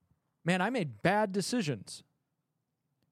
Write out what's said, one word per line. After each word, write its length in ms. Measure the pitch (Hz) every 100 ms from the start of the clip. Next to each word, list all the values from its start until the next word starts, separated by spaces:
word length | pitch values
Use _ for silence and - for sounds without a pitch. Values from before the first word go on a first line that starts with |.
| _ _ _ _ 165
man, 160 | 185
I 80 | 196
made 320 | 254 151 107
bad 300 | 165 208 214
decisions. 720 | 196 - 247 156 110 - - - _ _ _ _ _ _ _ _ _ _